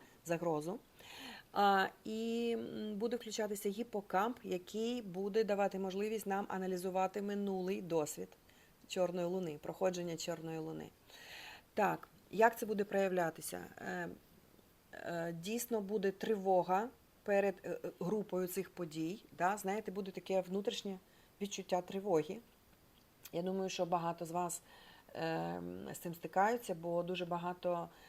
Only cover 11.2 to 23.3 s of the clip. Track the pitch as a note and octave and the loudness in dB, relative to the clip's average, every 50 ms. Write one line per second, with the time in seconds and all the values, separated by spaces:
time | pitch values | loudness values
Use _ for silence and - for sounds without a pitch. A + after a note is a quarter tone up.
11.2 | - - - - - - - - - _ _ - G#3 F3+ D#3+ D#3 - - - - | -18 -16 -16 -16 -16 -16 -16 -18 -20 _ _ 2 4 4 2 0 -4 -12 -20 -20
12.2 | - - - F#3 A3 A#3 A#3 - A#3 G#3 A3 G3 G3+ - - G3 G3 F#3+ F#3 F3+ | -16 -4 4 8 8 8 6 4 -2 -2 0 0 0 2 2 4 4 4 4 4
13.2 | F3 D#3+ D#3 - D#3 - - F2 F2 - - - - - F#3 F3+ F3 E3+ F#3 - | 2 2 0 -2 -6 -8 -8 -8 -10 -12 -12 -10 -8 -6 -4 -4 -4 -6 -8 -12
14.2 | - - - - - - - - - - _ _ _ - - - - - E3+ E3+ | -16 -20 -20 -20 -20 -20 -20 -20 -20 -20 _ _ _ -18 -14 -10 -6 -4 -4 -2
15.2 | E3 E3+ E3+ E3 E3 G3 A3 A#3+ - - A#3 A3 G3+ F#3+ G#3 G#3+ F#3 G3 F#3+ - | -2 -2 -4 -4 -4 -4 -2 -2 -2 -2 -2 -2 0 0 0 0 2 0 0 0
16.2 | - - A3 G3 F#3+ F#3+ F#3+ F3+ E3+ F3+ F#3 F#3+ A3 C4 - - _ _ _ _ | 0 0 0 2 4 6 6 6 6 6 4 4 2 0 -4 -12 _ _ _ _
17.2 | - - G3+ G3 G3 G3+ F#3 - - - F3 - - F3+ E3+ - F#3+ E3+ G#3+ G#3+ | 0 4 6 6 6 4 2 0 -4 -6 -6 -4 -6 -6 -6 -4 -2 0 0 0
18.2 | F#3+ - - F#3 F#3 F3 - G3 F3+ - - - F3 D#3+ D3+ D#3+ D#3+ D#3+ G3 A3+ | 0 0 0 0 0 0 -2 -4 -4 -4 -6 -8 -8 -6 -4 -2 -2 -2 -4 -6
19.2 | - - - - E3 F#3 G#3 G#3 - F#3+ G3 G#3+ G#3+ - F#3 G3+ G3+ G3 - F#3+ | -10 -12 -2 0 2 2 2 2 0 -2 -2 -2 -2 -4 -4 -6 -6 -6 -8 -8
20.2 | - - F#3+ F#3+ F3+ F3+ F#3 G3 G#3 B3 G#3 - - G3+ F#3+ F#3 - - - - | -2 0 2 2 2 2 0 -2 0 -2 -2 -2 -4 -6 -8 -8 -10 -18 -20 -20
21.2 | - - _ - G3+ G3+ - - F#3+ - F#3+ F3+ F3+ - F3+ G3 F#3+ G#3 F3+ D#3 | -20 -20 _ -8 -6 -6 -4 -6 -2 0 0 0 0 0 -4 -4 0 2 4 4
22.2 | D3+ D#3 G3 A3+ - - - _ _ - - - - - - - - _ _ - | 2 0 -4 -12 -12 -18 -20 _ _ -20 -20 -20 -20 -20 -20 -20 -20 _ _ -20
23.2 | - - | -14 -8